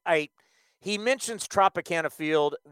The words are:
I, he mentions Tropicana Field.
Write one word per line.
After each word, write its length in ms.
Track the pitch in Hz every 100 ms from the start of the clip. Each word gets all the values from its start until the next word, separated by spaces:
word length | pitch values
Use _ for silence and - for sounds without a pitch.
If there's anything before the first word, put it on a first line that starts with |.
| 180
I, 240 | 160 147 _ _ _ _ _
he 180 | 190 208
mentions 480 | 220 262 - 226 -
Tropicana 640 | 202 196 175 - 165 156
Field. 440 | - 156 156 147 147 147